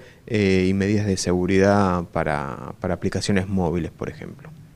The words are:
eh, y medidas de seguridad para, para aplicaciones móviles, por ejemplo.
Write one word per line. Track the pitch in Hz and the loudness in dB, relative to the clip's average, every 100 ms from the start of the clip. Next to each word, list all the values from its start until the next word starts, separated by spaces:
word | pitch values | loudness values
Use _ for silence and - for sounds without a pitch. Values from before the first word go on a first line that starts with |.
| - - - | -6 -20 -6
eh, | 107 98 95 92 | 0 4 4 2
y | |
medidas | 98 95 104 104 | 2 0 0 0
de | 92 | -2
seguridad | - 90 90 95 98 101 98 90 85 | 0 0 2 4 6 4 4 0 -2
para, | 82 78 76 69 58 64 - | -4 -2 -2 -4 -10 -12 -8
para | 92 87 | -6 -4
aplicaciones | 95 95 - 101 95 | -4 -4 0 -2 0
móviles, | 95 87 87 80 | -2 0 -2 -4
por | - - | -8 -12
ejemplo. | - - - - - - | -10 -16 -16 -20 -20 -20